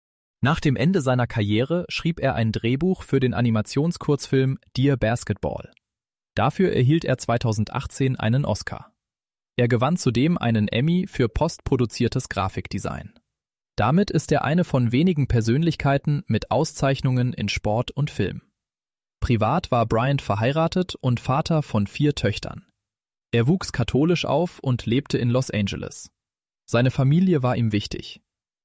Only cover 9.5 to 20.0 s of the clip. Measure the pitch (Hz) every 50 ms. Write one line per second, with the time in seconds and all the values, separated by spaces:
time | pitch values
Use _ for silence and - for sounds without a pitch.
9.5 | _ - 123 120 127 110 123 139 175 - - 131 113 120 131 165 175 - - 117
10.5 | 113 107 104 - - 110 135 160 175 180 185 - - - 127 113 - - 147 165
11.5 | - - - - 139 123 123 107 - - 120 113 - 131 - - - 101 95 95
12.5 | - 92 - - - 98 - - - - - - - _ _ _ _ _ _ _
13.5 | _ _ _ _ _ - 101 113 143 185 202 - - 151 - - 156 139 - 127
14.5 | 156 175 175 - - 131 123 113 120 131 165 185 175 147 135 - - 120 107 113
15.5 | 117 143 170 165 151 - - 143 139 139 - 151 147 143 - - 113 107 - -
16.5 | - 123 160 - - - - 139 139 - - 135 127 123 123 127 - - 107 98
17.5 | - - - 107 104 117 123 - - - 143 147 - - 98 87 - - - _
18.5 | _ _ _ _ _ _ _ _ _ _ _ _ _ _ - - 123 107 107 110
19.5 | 143 180 - - - 120 117 113 113 110